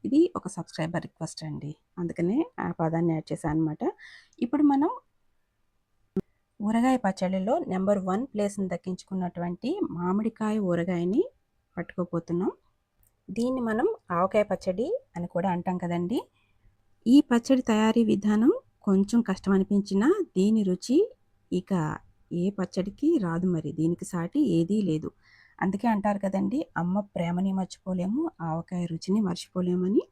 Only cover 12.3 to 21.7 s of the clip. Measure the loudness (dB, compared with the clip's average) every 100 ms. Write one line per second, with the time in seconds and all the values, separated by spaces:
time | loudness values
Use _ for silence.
12.3 | -2 -2 -6 _ _ _ _ _ _ -10
13.3 | -4 -2 -2 -2 0 0 -2 _ 0 2
14.3 | 2 2 -2 -2 -2 -2 -4 _ -10 -6
15.3 | -2 0 -2 -2 -4 -2 -2 -2 -2 -6
16.3 | _ _ _ _ _ _ _ 6 6 8
17.3 | 0 4 2 4 2 4 4 4 2 2
18.3 | 4 4 2 _ _ 2 2 4 2 2
19.3 | -2 2 2 4 0 2 2 2 2 0
20.3 | 2 4 4 2 -2 2 2 2 -2 _
21.3 | _ _ -4 0